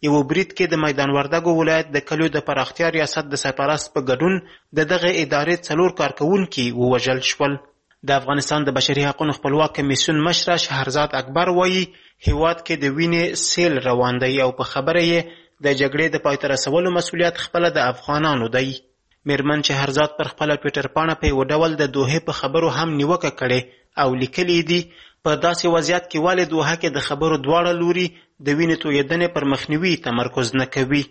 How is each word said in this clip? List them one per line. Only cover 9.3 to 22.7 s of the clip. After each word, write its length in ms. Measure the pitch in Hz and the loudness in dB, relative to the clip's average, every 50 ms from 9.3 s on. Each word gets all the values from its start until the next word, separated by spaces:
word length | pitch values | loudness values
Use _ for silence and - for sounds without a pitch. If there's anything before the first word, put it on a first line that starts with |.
| 139 | -2
خپلواک 420 | - - 143 135 151 156 151 - | -2 -2 -2 2 2 2 0 0
کمیسیون 420 | - 143 139 135 127 - - 160 151 | -2 -2 0 0 0 0 0 2 2
مشره 340 | 151 170 170 165 - - 175 | 2 2 0 0 0 0 0
شهرزاد 560 | 165 - - 143 135 135 135 127 151 147 147 - | 0 0 -2 -2 -4 -4 -2 0 -2 -2 0 -2
اکبر 360 | 135 127 131 135 160 175 180 | -4 -6 -2 -2 0 0 2
وایي، 340 | 180 175 180 185 185 185 185 180 - - - - _ _ - | 2 2 2 2 2 0 -2 -4 -8 -20 -20 -20 _ _ -2
هیواد 360 | - - 147 156 165 170 165 | -2 0 2 2 2 0 0
کې 160 | - - 170 | -4 -6 -4
د 100 | 151 139 | 0 0
وینې 380 | 143 135 147 165 170 170 170 170 175 - | -2 0 2 0 2 2 2 0 0 -2
سیل 420 | - - - - - 175 175 156 131 | -2 -2 -2 0 2 2 2 2 2
روان 400 | 127 127 123 120 123 123 123 123 | 2 2 2 2 2 2 2 0
دی 220 | 131 127 131 139 131 | 0 0 2 2 2
او 80 | 127 127 | 0 0
په 120 | - 123 | -2 -6
خبره 380 | - - - - 165 165 175 170 | -4 -4 -4 -2 0 2 2 2
یې 180 | 170 170 170 165 170 - - - _ _ _ | 4 2 2 0 -2 -12 -20 -20 _ _ _
د 160 | 143 143 139 | 0 0 2
جګړې 300 | 131 139 135 135 147 156 160 | 2 2 0 2 0 0 0
د 80 | 147 156 | 0 0
پای 180 | - 147 139 | 0 0 -2
ته 100 | 139 - 143 | 0 0 -2
رسولو 420 | 139 131 - - 139 165 175 185 | 0 0 0 0 0 2 2 2
مسؤلیت 480 | 180 175 170 - - 170 175 170 170 - | 0 0 -2 -2 -2 0 0 0 0 -2
خپله 320 | - - - 175 170 170 | -12 -4 -2 0 0 2
د 80 | 165 156 | 2 2
افغانانو 680 | 127 123 127 - - - 143 151 156 156 147 131 117 113 | 0 0 -2 -4 -4 -4 -2 0 2 2 0 0 -2 0
دی. 240 | 113 127 131 135 131 131 _ _ _ _ _ _ _ _ _ | 0 0 -2 -2 -6 -10 _ _ _ _ _ _ _ _ _
میرمن 360 | 143 143 139 139 147 147 151 143 | -2 -2 0 0 0 0 0 0
شهرزاد 480 | - 143 135 139 139 135 147 151 151 151 | -2 -2 0 -2 0 2 0 0 0 0
پر 120 | - 156 - | -6 -8 -8
خپله 260 | - - 156 151 147 | -6 -6 -2 0 0
ټویټر 300 | 147 - 147 - 147 139 135 | 0 -2 -4 -4 -2 -6 -2
پاڼه 260 | - 156 156 165 160 | -2 -2 0 0 -2
په 120 | - - | 0 0
یوه 180 | 156 143 135 131 | 0 2 2 0
ډول 280 | 127 147 151 165 165 156 | 2 2 2 2 2 2
د 120 | 143 151 139 127 | 0 -2 0 2
دوحې 280 | 143 135 127 147 165 | 0 0 2 0 -2
په 120 | - - 143 | -2 -4 -6
خبرو 360 | - - 139 139 160 165 | -4 -4 -2 0 0 0
هم 200 | 165 | 0